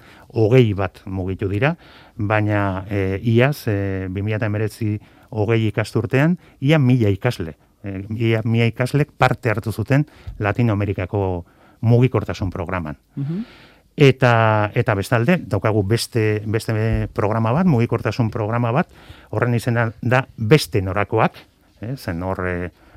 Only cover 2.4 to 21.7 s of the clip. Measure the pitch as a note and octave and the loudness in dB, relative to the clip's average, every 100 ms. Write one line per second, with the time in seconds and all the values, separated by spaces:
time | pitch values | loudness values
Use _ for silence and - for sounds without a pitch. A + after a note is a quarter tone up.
2.4 | G#2 G#2 G2 F#2+ F#2+ G2+ F#2+ F#2+ A#2 A2+ | 2 0 -2 -4 -4 -4 -2 -2 0 2
3.4 | C3+ D3 A#2+ G2+ G2 F#2+ F#2 G2 G#2 G#2+ | 2 0 -4 -2 -4 -6 -6 -6 -4 -2
4.4 | A2 G#2+ A2 - G#2+ G#2+ - - - A2 | -2 -2 -4 -4 -4 -4 -8 -20 -10 -4
5.4 | G#2 A2+ A2 A2 G#2+ A2+ G2+ C3 D#3+ F3+ | 0 0 0 -2 -2 -4 0 2 2 0
6.4 | - - C3+ D#3+ B2 B2+ G#2 G2 B2 - | -6 -6 2 4 4 4 2 2 -2 -4
7.4 | E2 - _ _ G2 F#2+ G2 A2+ A2+ A2 | -10 -10 _ _ -12 -10 -8 -4 0 0
8.4 | A2+ A2+ A#2 - B2+ C#3 D3 - C3 - | 0 2 2 0 -2 0 -2 2 2 2
9.4 | - G#2+ A2 G#2 G2 C#3 D3 - - - | -2 -2 -4 -6 0 2 0 -8 -16 -4
10.4 | G#2 A2 A#2 G2+ G2+ G2+ F2+ G2+ F#2+ F2+ | -2 2 2 2 -2 -4 -4 -2 -2 -4
11.4 | - _ _ - A#2 A#2+ B2+ A2 - F2+ | -8 _ _ -4 2 4 4 0 -4 -6
12.4 | F#2+ F#2+ E2+ F#2 D#2 - _ C#3 C#3 F3+ | -6 -6 -6 -6 -6 -12 _ -10 -6 -6
13.4 | B3 - - _ _ - C#3 - B2 A2+ | -10 -16 -20 _ _ 4 4 6 2 4
14.4 | A2 G#2+ G#2 A#2+ A#2 G2 - A#2 A#2+ F3+ | 4 2 0 -2 -2 -2 0 0 2 0
15.4 | G2 G2 A2+ G#2 G2 A2 - A#2 G#2+ G#2 | 0 -2 0 0 0 -2 -2 -2 0 -2
16.4 | G#2+ A2 - A2 A2 A2 G#2+ - G2+ A2+ | -4 -4 -2 -2 0 -2 -2 -2 0 0
17.4 | A2+ C#3+ F#3 A#2 A#2 A2+ A2+ - G#2+ G#2+ | 2 2 4 2 2 0 -2 -2 -2 -2
18.4 | G#2 A#2 A#2+ C3+ - - - - - G#2+ | -4 -2 0 0 -2 -10 -20 -20 -8 -2
19.4 | A#2+ A#2+ B2+ A#2 A2+ - A#2 B2+ - - | 0 0 0 0 -2 -2 0 0 0 -6
20.4 | A2 D3+ - G2+ F#2 F#2+ G2+ A2 D#3+ - | 4 4 4 -2 -2 -2 0 2 0 -2
21.4 | - _ _ | -20 _ _